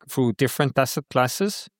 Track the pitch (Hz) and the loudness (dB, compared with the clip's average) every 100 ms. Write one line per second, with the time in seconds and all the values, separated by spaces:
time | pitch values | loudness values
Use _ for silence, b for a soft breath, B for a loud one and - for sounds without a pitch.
0 | - - 123 104 131 - 143 - 131 - | -8 0 0 2 0 2 0 2 0 -2
1 | - 135 127 - 202 - - _ | -2 0 0 0 -4 -4 -14 _